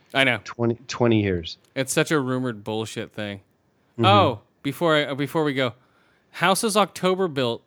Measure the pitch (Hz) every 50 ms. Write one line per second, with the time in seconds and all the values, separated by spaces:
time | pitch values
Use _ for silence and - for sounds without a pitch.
0 | _ _ - 135 135 131 120 104 - - - - 117 117 117 117 - - - -
1 | 123 117 113 107 101 98 92 87 80 - - - _ _ - 131 131 - - 165
2 | 151 - 165 147 131 127 127 131 127 127 113 104 101 110 107 110 110 107 - 120
3 | 104 - - - 104 101 101 98 - _ _ _ _ _ _ _ _ _ _ -
4 | - 185 202 202 180 147 117 107 - _ _ _ - 139 139 - 175 165 156 151
5 | 143 127 143 127 143 131 - 165 156 151 131 135 131 120 - - _ _ _ _
6 | _ _ _ _ _ _ - - 170 185 190 - - 220 185 208 196 - - -
7 | 180 185 185 185 196 175 139 139 127 117 117 - _